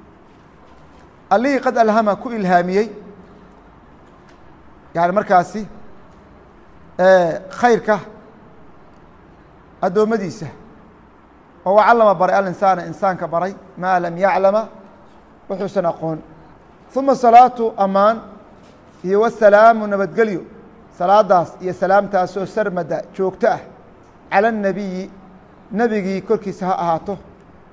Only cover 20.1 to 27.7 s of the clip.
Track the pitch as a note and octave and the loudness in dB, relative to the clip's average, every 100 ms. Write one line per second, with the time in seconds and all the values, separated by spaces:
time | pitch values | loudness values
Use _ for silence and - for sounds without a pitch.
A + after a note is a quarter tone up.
20.1 | D#3+ A3 F3 - - - - - - F3+ | -2 -2 -4 -12 -20 -20 -20 -18 -4 2
21.1 | G#3 G3+ F#3 D#3 - F3+ F3 F#3 G3 G3+ | 4 4 2 0 -6 -10 -4 2 2 2
22.1 | G3 F3+ G3 F#3 A3 G3+ F3+ D3+ D#3+ - | -2 -2 -6 -6 -4 -4 -4 -6 -8 -8
23.1 | - F#3 F#3+ A3 E3 - - - - - | -6 -6 -2 -2 -2 -8 -20 -20 -20 -20
24.1 | - - F#3+ A3+ A3 G3 F#3+ G3 G3+ D4 | -20 -4 0 0 0 -4 -6 -8 -10 -12
25.1 | - - - - - - G3 A#3+ G#3+ F#3+ | -18 -20 -20 -20 -20 -10 -4 -2 -2 -4
26.1 | F#3+ F#3+ G#3+ G3 D#3 F#3 F#3+ E3+ D#3+ - | -4 -2 -4 -4 -8 -4 -4 -2 -4 -6
27.1 | G3 - - - - - | -12 -14 -20 -20 -20 -20